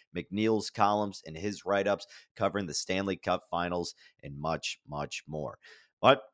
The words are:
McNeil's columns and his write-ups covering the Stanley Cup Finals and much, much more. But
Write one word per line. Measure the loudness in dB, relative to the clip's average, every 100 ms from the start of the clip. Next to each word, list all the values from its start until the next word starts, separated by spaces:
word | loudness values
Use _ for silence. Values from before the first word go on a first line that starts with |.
| _ -10
McNeil's | -6 0 2 2 0
columns | 0 2 2 0 -6 -12
and | -6
his | -6 -4
write-ups | 0 2 2 0 -2 -20 -16 -2
covering | 0 0 -4
the |
Stanley | -4 -2 -2 0 -2
Cup | 0 -2 0
Finals | -2 0 -2 -4 -8 -20 _
and | -14 -6
much, | -4 -2 -4 -10 -10
much | -8 -6 -8 -8
more. | -8 -8 -10 -20 -20 _ 2
But | 6 6 4